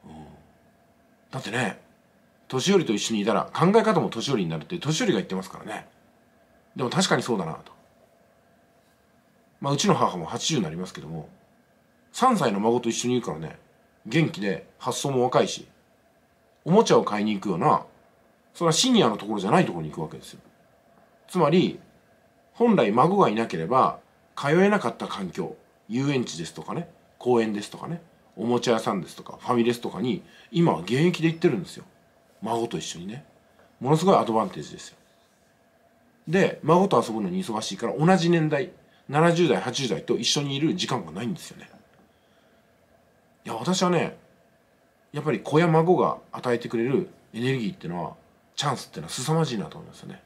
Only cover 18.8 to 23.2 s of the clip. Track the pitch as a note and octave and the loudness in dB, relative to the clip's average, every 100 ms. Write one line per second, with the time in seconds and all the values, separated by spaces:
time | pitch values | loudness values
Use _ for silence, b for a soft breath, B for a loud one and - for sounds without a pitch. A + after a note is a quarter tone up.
18.8 | B3+ A#3+ C3 G#2 G2+ G#2+ F#2+ D#3+ C#3 E2+ | 4 6 4 0 -6 -4 2 2 2 -2
19.8 | D#2 D#2 D#2 D2 - - _ _ _ _ | -8 -8 -10 -10 -18 -20 _ _ _ _
20.8 | _ _ _ _ _ F#3 D#3+ F3 A#2 - | _ _ _ _ _ 2 4 4 4 -2
21.8 | - _ _ _ _ _ _ - A#3 F#3+ | -16 _ _ _ _ _ _ 0 4 4
22.8 | A2 A2+ C#3+ G3+ | 4 4 4 4